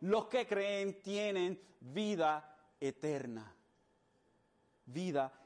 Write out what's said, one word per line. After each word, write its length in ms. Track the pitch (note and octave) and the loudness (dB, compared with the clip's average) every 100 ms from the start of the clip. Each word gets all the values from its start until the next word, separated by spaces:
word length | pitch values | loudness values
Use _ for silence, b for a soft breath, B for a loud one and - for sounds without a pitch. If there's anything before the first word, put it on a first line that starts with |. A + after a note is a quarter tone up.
los 240 | F3+ A3 A3 | 2 4 4
que 200 | B3+ A#3 | 0 2
creen 560 | G3+ G3+ G3+ G3 F#3+ | 0 2 0 -2 -4
tienen 560 | F#3+ G3+ G#3 G3 F3+ F#3 B B | -4 -2 0 2 0 -2 B B
vida 720 | B2 D#3 G#3+ G3 D#3 D3+ - - - - | -8 -2 0 4 4 2 -4 -20 -20 -4
eterna. 720 | C#3 C3 D3+ C#3+ B2+ A2+ A2 - _ _ _ _ _ _ _ _ _ _ _ _ - | -4 -2 -2 -2 -4 -8 -12 -20 _ _ _ _ _ _ _ _ _ _ _ _ -10
Vida 460 | C#3 F#3 C#3+ C3+ B | -6 -2 0 0 B